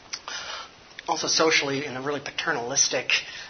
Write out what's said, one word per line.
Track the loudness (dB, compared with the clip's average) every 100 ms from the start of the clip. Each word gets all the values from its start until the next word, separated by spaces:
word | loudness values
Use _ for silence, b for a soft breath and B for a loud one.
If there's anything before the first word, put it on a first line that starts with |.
| -12 -12 -10 B B B B -18 -20 -8 -4
Also | -2 2
socially, | 4 6 4 2 -2 -4
in | -4
a |
really | -4 -4
paternalistic, | -4 -4 -2 -2 0 2 2 2 2 0 0 B